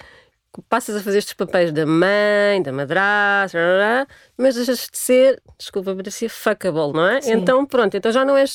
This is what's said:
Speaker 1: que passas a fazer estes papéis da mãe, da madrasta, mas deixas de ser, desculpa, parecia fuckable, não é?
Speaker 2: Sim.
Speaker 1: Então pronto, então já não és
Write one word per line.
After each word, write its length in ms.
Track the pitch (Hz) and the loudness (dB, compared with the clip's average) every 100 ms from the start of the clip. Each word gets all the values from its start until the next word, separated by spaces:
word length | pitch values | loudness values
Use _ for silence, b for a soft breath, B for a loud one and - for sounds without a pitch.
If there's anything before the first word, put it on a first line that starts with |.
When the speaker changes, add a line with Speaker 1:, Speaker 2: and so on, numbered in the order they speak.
| B B B B _ | B B B B _
Speaker 1:
que 80 | - _ | -20 _
passas 260 | 226 - 208 | -4 -2 -8
a 60 | |
fazer 160 | 202 202 | -2 -2
estes 160 | - | -2
papéis 360 | - 185 185 170 | -8 -2 0 0
da 140 | 151 | 0
mãe, 800 | 156 160 185 208 208 208 202 202 | 0 2 2 2 2 2 2 0
da 100 | 143 | -2
madrasta, 1300 | 131 139 170 196 208 202 202 190 170 170 185 208 247 277 b b - | -6 -2 0 2 2 2 0 -2 -2 0 2 2 -2 -4 b b 0
mas 160 | 262 | 0
deixas 340 | 233 247 240 - | 0 -2 -4 -6
de 60 | - | -10
ser, 460 | - 254 262 - - - | 2 4 4 2 -8 -20
desculpa, 360 | - 196 190 | -10 -6 -6
parecia 360 | 190 196 - 226 | -8 -10 -8 -10
fuckable, 640 | - - 208 190 151 147 | -4 -4 -2 -2 -2 -2
não 120 | 156 180 | 0 0
é? 140 | 262 | 0
Speaker 2:
Sim. 120 | 277 | 0
Speaker 1:
Então 320 | 226 180 254 277 | 0 2 2 2
pronto, 280 | 254 208 | 0 0
então 160 | 202 220 | 0 0
já 140 | 233 | 0
não 120 | 269 277 | 2 2
és 120 | 269 | 0